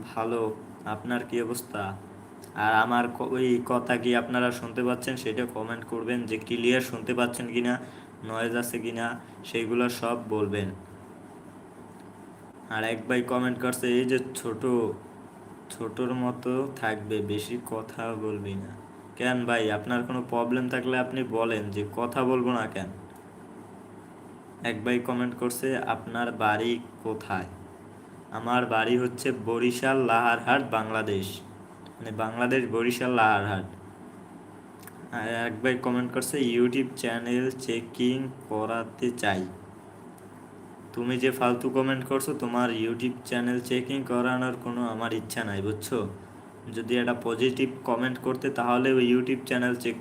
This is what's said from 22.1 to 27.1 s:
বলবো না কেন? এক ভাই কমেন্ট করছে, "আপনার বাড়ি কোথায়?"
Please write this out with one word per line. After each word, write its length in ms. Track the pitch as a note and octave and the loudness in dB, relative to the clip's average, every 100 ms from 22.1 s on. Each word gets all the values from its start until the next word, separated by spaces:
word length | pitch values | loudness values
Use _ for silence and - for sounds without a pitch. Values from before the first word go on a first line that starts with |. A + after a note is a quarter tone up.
| C#3 | 2
বলবো 280 | B2+ B2+ A#2+ | 4 4 4
না 140 | A#2+ G#2+ | 2 0
কেন? 200 | G2 F#2 - - - - - - - - - - - - - - - - - | -4 -6 -10 -14 -18 -18 -18 -18 -16 -16 -18 -18 -18 -18 -18 -18 -18 -18 -4
এক 200 | A#2+ G#2+ | -2 0
ভাই 140 | A#2 B2 | 2 2
কমেন্ট 360 | B2 B2 B2 | 2 0 -2
করছে, 440 | A#2+ B2 A#2+ C3+ B2 | 0 -2 0 0 0
"আপনার 540 | - A2 - A#2 A#2+ | 0 -2 -2 -2 -2
বাড়ি 460 | A2+ G#2+ G#2+ A#2+ A#2 - - | 2 4 4 2 0 -4 -8
কোথায়?" 420 | A2+ | -4